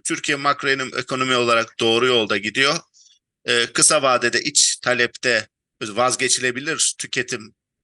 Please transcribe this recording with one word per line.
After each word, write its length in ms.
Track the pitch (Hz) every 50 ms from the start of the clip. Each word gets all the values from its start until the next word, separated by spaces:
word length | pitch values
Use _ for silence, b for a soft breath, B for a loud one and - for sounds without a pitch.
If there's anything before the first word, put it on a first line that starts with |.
| -
Türkiye 320 | - 165 - - - 147
makroekonomi 1000 | 143 139 143 143 - - 139 135 135 131 123 - - 127 - 139 131 131 131 127
olarak 440 | 123 120 120 117 113 113 - - -
doğru 260 | 117 113 113 120 123
yolda 300 | 127 127 117 107 98 110
gidiyor. 420 | 101 101 110 107 131 135 143 160 170 - _ _ b b b b b b _ _ _ -
E, 220 | 123 120 120 117
kısa 360 | 117 - - 147 - 160 151 135
vadede 400 | 131 123 117 117 117 117 117 -
iç 340 | 117 104 - - - -
talepte 720 | - - 123 123 120 120 117 - - - 127 120 110 101 - _ _ _ _ _ - 127
vazgeçilebilir 1120 | 107 101 113 123 127 120 - 131 123 - - 123 127 120 131 143 156 151 123 - - - -
tüketim, 560 | - 123 - 131 117 - 127 110 110 - _ _ _ _ _ _